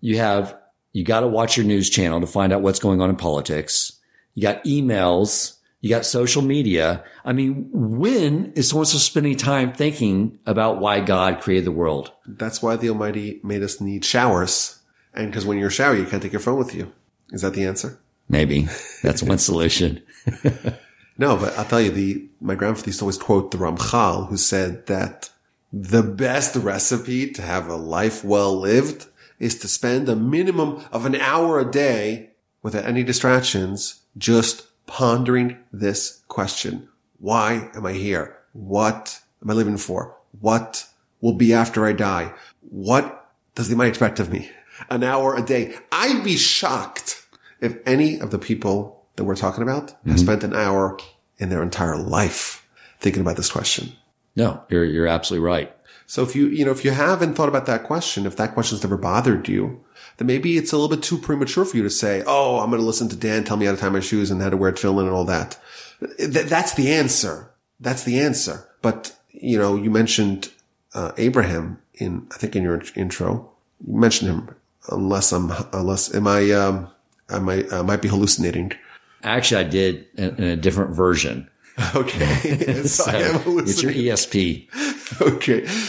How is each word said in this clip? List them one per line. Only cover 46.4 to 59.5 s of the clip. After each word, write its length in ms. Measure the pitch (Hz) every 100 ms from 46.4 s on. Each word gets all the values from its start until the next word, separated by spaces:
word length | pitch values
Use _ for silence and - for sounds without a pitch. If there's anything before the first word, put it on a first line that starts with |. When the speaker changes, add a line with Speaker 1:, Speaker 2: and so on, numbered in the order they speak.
| - - 175 127 - - - - - _ _ _
Speaker 2:
if 160 | 117 120
any 340 | 131 131 156 156
of 120 | 107
the 80 | 104
people 580 | - 110 101 98 104 - _ -
that 80 |
we're 120 | 98 95
talking 260 | 98 107
about 280 | 117 139 143
have 80 | -
Speaker 1:
Mm-hmm. 120 | - 78
Speaker 2:
spent 280 | 90 104
an 100 | 107
hour 420 | - 101 98 95 92 - _ _ -
in 140 | 95
their 120 | 90
entire 340 | 87 87 85 78
life 680 | 90 82 98 - - - _ _ - -
thinking 200 | 101 -
about 160 | 85 85
this 140 | -
question. 420 | - - - - - _ _ _
Speaker 1:
No, 280 | - 113 - -
you're, 140 | 87
you're 220 | 85 82 82
absolutely 400 | 80 - 87 85
right. 280 | 85 73 - _ - -
Speaker 2:
So 160 | -
if 120 | 123
you, 120 | 131 147
you 180 | 151
know, 60 | 139
if 140 | 135
you 60 | 135
haven't 420 | 135 151 185 165
thought 140 | 147 147
about 180 | 139 131
that 180 | 113
question, 400 | - 160 170 -
if 120 | 98 -
that 180 | 110
question's 280 | 120 117 107
never 140 | 95 95
bothered 500 | 92 101 127 101
you, 340 | -